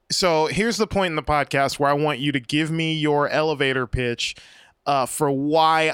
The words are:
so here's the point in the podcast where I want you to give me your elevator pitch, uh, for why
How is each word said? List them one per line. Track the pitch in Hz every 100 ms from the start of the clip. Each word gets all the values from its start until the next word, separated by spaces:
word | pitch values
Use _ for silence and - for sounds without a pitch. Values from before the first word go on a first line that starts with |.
| -
so | - 185 156 151
here's | 151 226 202
the | 208
point | 196 185
in | 156
the |
podcast | 139 147 139 139 135 -
where | 143
I |
want | 143 151 127
you | 143
to | 135
give | 113 151 156
me | 160 160 160
your | 151 147 143
elevator | 147 156 139 135 131 120
pitch, | 127 123 120 - - - - - _ -
uh, | 143 123
for | - 147
why | 135 147 160 160 160 160